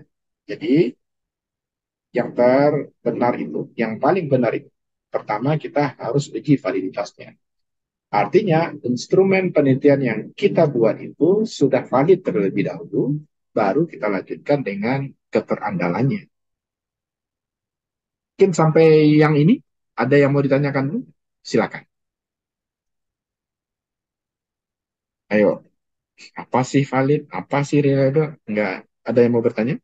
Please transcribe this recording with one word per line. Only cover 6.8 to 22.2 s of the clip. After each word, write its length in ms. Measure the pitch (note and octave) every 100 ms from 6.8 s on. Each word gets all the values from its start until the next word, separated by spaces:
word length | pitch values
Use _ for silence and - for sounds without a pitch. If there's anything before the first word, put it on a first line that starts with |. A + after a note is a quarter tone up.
| F#2 G2+ G2+ - - - _ _ _ _ _ _ _
Artinya, 560 | G#3 G3+ F3+ G#3+ D#3+ E3 - A#2+
instrumen 640 | B2 - F#3+ F#3+ F#3+ F#3
penelitian 500 | D#3+ C#3 C3 C#3+ C#3 B2+
yang 100 | G#2+ - -
kita 320 | G3+ D#3+ D#3
buat 260 | B2 A2 -
itu 400 | - - D#3 G#3
sudah 400 | A3 - C3+ C3 -
valid 300 | D3+ E3 F#3
terlebih 480 | - G#2+ G2 G2+ F2+
dahulu, 480 | - - G#2+ - D3+ - _ _
baru 320 | - G2+ G2 E3+
kita 160 | - G#2+
lanjutkan 560 | F#2+ - B2+ - C#3+
dengan 360 | G#2 G2+ A2 C3+ C#3 - _
keterandalannya. 880 | A#2 - A2 - F#2 F2 F2+ C3 G3+ - _ _ _ _ _ _ _ _ _ _ _ _ _ _ _ _ _ _ _ _
Mungkin 160 | - G3 E3+
sampai 240 | D#3+ D#3+ D#3+ D#3 D3+ D3+
yang 120 | D3+ D3+
ini, 120 | D3+ C#4+ _ _ _ -
ada 160 | A#2+ C#3+
yang 80 | C#3
mau 80 | C#3+ C3+
ditanyakan 380 | C3+ C#3+ C#3 C#3
dulu? 100 | A3 C4+ _ _ _
Silakan. 400 | - A#2 F#2+ - - _ _ _